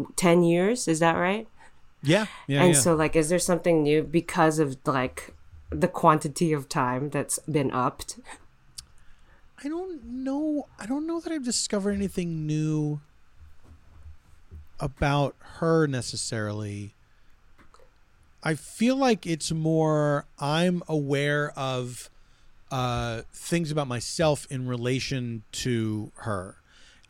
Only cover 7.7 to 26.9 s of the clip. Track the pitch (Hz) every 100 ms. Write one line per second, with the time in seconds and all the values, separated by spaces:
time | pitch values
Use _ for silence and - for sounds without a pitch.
7.7 | 127 131 - - 240 - - - _ _
8.7 | - - - - - - - - - 285
9.7 | 330 381 311 226 254 262 277 311 294 -
10.7 | - 202 285 320 330 330 320 247 - -
11.7 | 208 202 202 190 - 170 160 151 151 156
12.7 | 151 151 147 - _ - - - - -
13.7 | - - - - - _ - - - -
14.7 | - 143 - 147 143 139 - - - 165
15.7 | 165 151 127 - 113 - 113 107 104 104
16.7 | 101 101 - _ _ - - - - -
17.7 | - - _ _ _ - _ 160 151 -
18.7 | - 233 269 262 208 175 160 - 160 156
19.7 | 160 156 151 147 143 - - 143 160 180
20.7 | 175 160 156 139 139 147 147 147 143 131
21.7 | 127 123 120 - - - _ - - -
22.7 | 131 123 120 117 113 - - - 170 156
23.7 | 151 135 120 - - 156 143 - 131 127
24.7 | 120 123 131 - 135 120 113 - - 127
25.7 | 117 110 107 110 - 117 98 95 - _
26.7 | - -